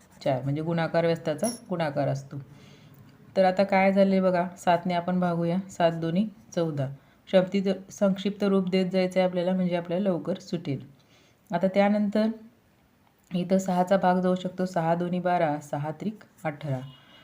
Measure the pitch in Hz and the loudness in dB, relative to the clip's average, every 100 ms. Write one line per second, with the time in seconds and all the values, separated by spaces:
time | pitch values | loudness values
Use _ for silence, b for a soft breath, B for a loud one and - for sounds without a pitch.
0 | _ - 147 127 135 147 160 170 160 165 | _ -6 -2 -2 -2 -4 -2 -2 0 0
1 | 165 165 165 147 226 - - 175 156 143 | 0 0 -4 -4 -4 -6 -6 -4 -2 -2
2 | 139 135 - 143 - B B B B B | -2 -2 -8 -14 -14 B B B B B
3 | B - - - 185 185 196 190 196 196 | B -20 -4 2 2 2 2 4 4 4
4 | 196 190 185 180 180 - - 170 180 175 | 4 4 4 2 0 -2 0 2 2 -2
5 | 170 180 180 170 170 180 190 - 170 165 | 0 0 0 0 0 -2 -4 0 0 2
6 | 165 175 220 - - 180 165 143 135 139 | 0 0 -2 -6 -8 -4 -2 -2 -6 -8
7 | B B - 190 185 202 196 190 - - | B B 2 2 2 0 -2 -4 -8 0
8 | 202 190 202 196 202 196 180 185 185 190 | 0 2 -4 -2 0 2 2 0 0 0
9 | 185 185 185 180 175 190 180 175 170 170 | 0 0 0 0 0 0 0 -2 -2 -2
10 | 202 170 147 185 - 170 151 131 - - | 0 -2 -4 -6 -6 -6 -4 -6 -10 -20
11 | b b b b - 170 190 196 202 208 | b b b b -8 -2 0 2 2 2
12 | 208 214 220 226 - _ _ _ _ _ | 0 0 0 -4 -14 _ _ _ _ _
13 | _ _ _ 175 175 190 190 180 185 196 | _ _ _ -6 0 0 2 0 2 2
14 | 180 185 185 185 185 - 185 175 165 170 | 4 2 2 0 -4 -4 -4 0 0 0
15 | 175 180 175 175 160 147 147 147 151 156 | 0 -2 0 0 0 -2 -6 -6 -6 -6
16 | 190 214 - _ 160 143 147 131 135 b | -8 -8 -16 _ -8 -6 -6 -6 -8 b
17 | b b | b b